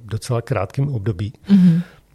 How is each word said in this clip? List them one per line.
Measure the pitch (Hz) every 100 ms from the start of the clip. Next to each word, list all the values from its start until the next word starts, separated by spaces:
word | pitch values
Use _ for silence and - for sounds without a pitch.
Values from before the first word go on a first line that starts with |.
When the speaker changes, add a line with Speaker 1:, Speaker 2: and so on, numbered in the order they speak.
| 113
Speaker 1:
docela | 110 - 117
krátkém | - 113 98 - 139
období. | 127 101 90 104 - -
Speaker 2:
Mhm. | 202 180 165 175 - _